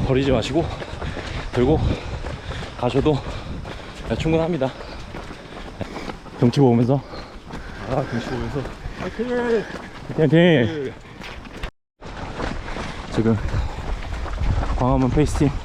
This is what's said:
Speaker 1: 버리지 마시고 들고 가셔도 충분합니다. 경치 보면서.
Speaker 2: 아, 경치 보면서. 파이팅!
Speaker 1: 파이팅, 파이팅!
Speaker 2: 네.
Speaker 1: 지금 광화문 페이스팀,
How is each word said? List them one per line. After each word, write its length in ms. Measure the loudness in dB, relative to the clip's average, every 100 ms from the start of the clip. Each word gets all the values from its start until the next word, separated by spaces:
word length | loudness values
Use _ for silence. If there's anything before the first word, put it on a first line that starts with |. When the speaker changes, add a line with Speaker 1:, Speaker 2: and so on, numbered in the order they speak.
| 4
Speaker 1:
버리지 240 | 4 4
마시고 340 | 4 4 0 0 -4 -8 -8 -6 -6 -6 -6 -2
들고 280 | 2 4 4 4 0 -4 -6 -6 -8 -8 -8 -10 -2
가셔도 400 | 0 4 4 2 -2 -8 -8 -8 -8 -10 -12 -10 -4 -2
충분합니다. 520 | 2 2 2 0 -2 -4 -12 -12 -12 -12 -12 -14 -14 -14 -12 -10 -8 -8 -10 -10 -14 2
경치 220 | 4 8
보면서. 400 | 8 8 6 2 0 -10 -12 -14 -12 -12 -10 -10 -4
Speaker 2:
아, 140 | -2 -2
경치 160 | -4 -4
보면서. 320 | -4 -4 -4 -6 -8 -10 -8
파이팅! 260 | -8 -6 -2
Speaker 1:
파이팅, 360 | -2 2 0 0 -8 -12 -12 -6 2
파이팅! 680 | 6 8 8 8 4 0
Speaker 2:
네. 80 | -6 -8 -16 -14 -12 -12 -12 -8 -8 -10 _ _ -14 -10 -8 -6 -4 -4 -6 -6 -6 -8 -4
Speaker 1:
지금 240 | 2 4 4 2 0 -2 -4 -4 -4 -4 -4 -4 0 2 2 2 2
광화문 340 | 4 4 4
페이스팀, 400 | 4 4 4 2 2